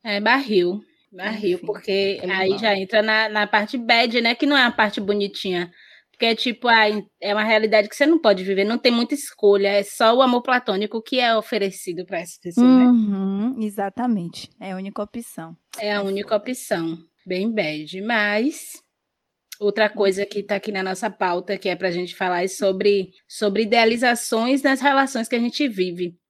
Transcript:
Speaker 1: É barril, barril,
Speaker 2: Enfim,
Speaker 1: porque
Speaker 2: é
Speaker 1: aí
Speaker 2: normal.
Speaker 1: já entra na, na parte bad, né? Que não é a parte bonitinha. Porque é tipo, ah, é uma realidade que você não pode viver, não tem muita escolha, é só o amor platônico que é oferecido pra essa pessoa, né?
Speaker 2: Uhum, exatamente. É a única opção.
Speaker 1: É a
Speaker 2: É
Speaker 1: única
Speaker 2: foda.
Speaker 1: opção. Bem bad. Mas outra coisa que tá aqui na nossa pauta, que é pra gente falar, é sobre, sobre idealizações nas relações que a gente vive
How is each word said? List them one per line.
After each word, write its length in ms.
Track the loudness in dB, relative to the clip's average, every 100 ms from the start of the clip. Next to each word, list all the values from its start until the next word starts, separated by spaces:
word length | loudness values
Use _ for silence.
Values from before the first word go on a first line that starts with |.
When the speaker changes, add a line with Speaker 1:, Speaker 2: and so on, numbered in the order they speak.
Speaker 1:
É 160 | -4 -2
barril, 640 | 2 2 2 0 2 -4 _ _ _
barril, 460 | -10 -8 -4 -2 -2
Speaker 2:
Enfim, 80 | -4
Speaker 1:
porque 520 | -8 -4 -2 -2 -4
Speaker 2:
é 120 | -4
Speaker 1:
aí 180 | -2 0
Speaker 2:
normal. 100 | 0
Speaker 1:
já 160 | 0
entra 260 | 0 0 0
na, 260 | 2 0 0
na 160 | -2
parte 320 | 0 0 0 -6
bad, 420 | 2 2 4 2
né? 120 | 0
Que 140 | 0 2
não 100 | 4
é 60 |
a 80 | 2
parte 280 | 2 0 0
bonitinha. 720 | -2 -2 -2 -6 -4 -4 -6 _ -20 -20 _
Porque 160 | _
é 100 | 0
tipo, 320 | 0 -2 -2 2
ah, 180 | 4 4 0 -6 _
é 140 | -4
uma 100 | -2
realidade 460 | 2 2 4 2 2
que 60 |
você 100 | 2
não 140 | 4 6
pode 240 | 4 2
viver, 200 | 0 0
não 140 | 0 2
tem 140 | 2
muita 240 | 2 0
escolha, 540 | -4 -8 2 4 4 4
é 120 | 0
só 320 | -2 2 4
o 60 | 6
amor 220 | 4 2
platônico 580 | 0 0 0 -4 -4 -6
que 180 | -4 -2
é 160 | 2
oferecido 720 | 0 0 -4 -4 -6 -10 -10
pra 140 | -8 -10
essa 180 | -10 -14
pessoa, 280 | -6 4 6
né? 180 | 8
Speaker 2:
Uhum, 720 | 6 4 2 -2 -2 -2 -4 -4
exatamente. 880 | -6 -6 -6 -4 -2 -2 -4 -12 -18 _
É 120 | -12
a 40 |
única 260 | -10 -10 -10
opção. 560 | -10 -12 -14 -16 -18 -20 _ -10
Speaker 1:
É 120 | -4
a 40 |
Speaker 2:
É 40 | -4
Speaker 1:
única 280 | -4 -6 -2
Speaker 2:
foda. 140 | -4
Speaker 1:
opção. 540 | -2 -10 -6 -4 -4 -8 _ _
Bem 260 | -8 -4 -2
bad. 480 | -2 -4 -6 -10 -10
Mas 800 | -4 -2 0 0 -2 -4 -16 -20 _ _ _ _ _ _ _ -4
outra 300 | -4 0 -2
coisa 340 | 2 0 0
que 200 | -6 -8
tá 120 | -6 -6
aqui 140 | -6
na 120 | -6
nossa 260 | -6 -6 -6
pauta, 480 | -2 -2 -2 -4 -4
que 100 | -4
é 80 |
pra 140 | -2 -4
gente 260 | -4 -6
falar, 280 | -4 -2 -2
é 40 | -4
sobre, 640 | -2 -2 2 2 2 -2 _ _
sobre 360 | -4 -2 0
idealizações 1000 | 2 4 4 2 0 0 -2 -2 0 0
nas 180 | 0 2
relações 480 | 2 2 0 -2 -4
que 80 |
a 40 | -2
gente 280 | -2 -2 -4
vive 480 | -2 -4 -4 -8 _